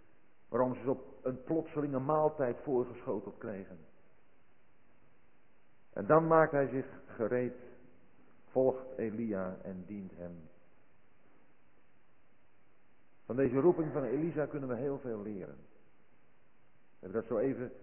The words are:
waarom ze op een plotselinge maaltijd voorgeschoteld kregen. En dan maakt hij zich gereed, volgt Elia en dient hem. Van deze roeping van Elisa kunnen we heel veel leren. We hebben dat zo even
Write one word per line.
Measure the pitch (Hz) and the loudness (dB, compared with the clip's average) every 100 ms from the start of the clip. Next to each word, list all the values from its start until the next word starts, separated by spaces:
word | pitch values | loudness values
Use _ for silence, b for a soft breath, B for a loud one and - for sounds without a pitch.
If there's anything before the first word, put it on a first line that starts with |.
| b b b - - | b b b -18 -2
waarom | 120 127 | 4 4
ze | 127 120 | 4 0
op | 131 - - | 0 -2 -4
een | 127 127 | -2 -2
plotselinge | - 160 160 151 143 131 | 2 0 2 0 2 2
maaltijd | 135 156 151 151 127 120 | 4 6 6 6 2 2
voorgeschoteld | - 123 123 113 - 107 101 - | 2 4 4 -2 -2 -2 -2 -8
kregen. | 113 98 95 87 - - - - - - - - - - - - - - - - - - - - - | -6 -6 -8 -12 -16 -18 -18 -18 -18 -18 -18 -18 -18 -18 -18 -18 -18 -18 -18 -18 -18 -16 -16 -16 -8
En | - 101 | -2 8
dan | 156 165 | 8 10
maakt | 160 156 | 8 10
hij | 143 135 | 6 4
zich | 131 - - - | 2 -2 -8 -10
gereed, | - 107 123 123 - - - - - - - - - | 0 2 4 2 -2 -12 -16 -16 -18 -18 -18 -18 -18
volgt | - 131 131 131 - - | 0 6 6 4 -2 -2
Elia | 110 110 113 98 92 92 | -2 0 0 0 -2 -4
en | - 92 90 | -6 -8 -6
dient | 104 95 87 | -8 -8 -8
hem. | 87 85 76 - - - - - - - - - - - - - - - - - - - - - - - - - - - | -10 -10 -14 -16 -18 -18 -18 -18 -18 -18 -18 -18 -18 -18 -18 -18 -18 -18 -18 -16 -16 -18 -18 -18 -18 -18 -18 -18 -18 -14
Van | - 120 | -2 4
deze | 131 131 | 4 8
roeping | 165 175 156 | 8 8 4
van | 143 | 0
Elisa | 127 135 165 143 139 | 0 2 2 0 0
kunnen | 147 131 | -2 -2
we | 117 | -2
heel | 139 139 | 0 -2
veel | 131 107 | -4 -4
leren. | 104 101 82 71 | -4 -6 -8 -10
We | - - - - - - - - - - - - - - | -16 -18 -18 -18 -18 -18 -18 -18 -18 -18 -18 -18 -18 -12
hebben | 92 104 | -2 0
dat | - | 2
zo | 113 | 4
even | 135 123 123 - | 4 2 -2 -8